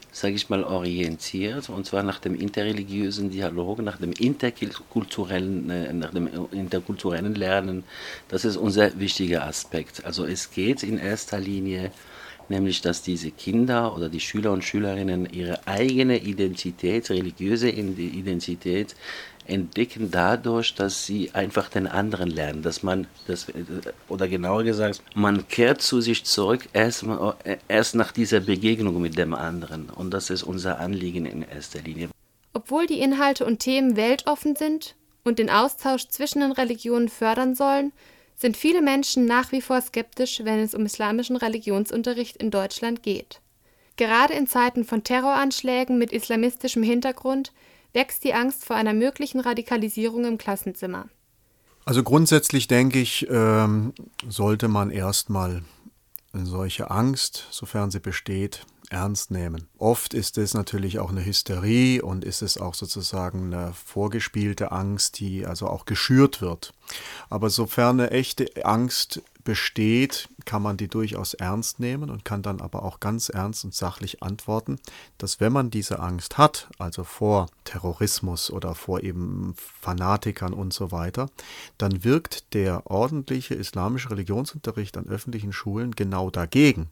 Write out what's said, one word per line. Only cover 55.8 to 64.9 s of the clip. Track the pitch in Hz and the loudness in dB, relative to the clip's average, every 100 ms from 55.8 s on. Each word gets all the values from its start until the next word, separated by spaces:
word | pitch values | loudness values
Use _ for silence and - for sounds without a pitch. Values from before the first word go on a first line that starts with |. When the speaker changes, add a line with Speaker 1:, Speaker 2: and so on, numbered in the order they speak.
| - _ _ - _ | -20 _ _ -20 _
Speaker 3:
solche | 92 90 92 95 - - | -6 -4 -2 -4 -4 -2
Angst, | 95 127 131 - - - | 2 2 2 -2 -6 -12
sofern | - - 107 101 | -12 -6 -2 -2
sie | 95 | -2
besteht, | - 87 - 95 98 - - _ - | -4 -6 -2 -2 -2 -6 -18 _ -10
ernst | 92 98 101 - | -4 -2 -2 -4
nehmen. | 92 87 80 80 - | -4 -2 -6 -10 0
Oft | 110 120 - | 2 4 0
ist | 127 95 - | -4 -2 -2
es | 104 | 0
natürlich | 110 98 101 98 104 | 0 -2 -2 -2 -2
auch | 90 | -2
eine | 95 92 | -2 0
Hysterie | 95 - 90 101 120 127 127 | -2 -2 0 4 6 6 4
und | - 92 95 | 0 -4 -4
ist | 95 | -4
es | 101 - | -2 -2
auch | 92 | -4
sozusagen | - 95 101 90 95 90 92 92 | -6 -6 -4 -4 -2 -2 -2 -4
eine | 87 87 | -4 -6
vorgespielte | 87 - 98 104 113 - 104 104 98 98 | -8 -8 -2 0 0 -2 0 0 0 -2
Angst, | 92 98 | -2 -2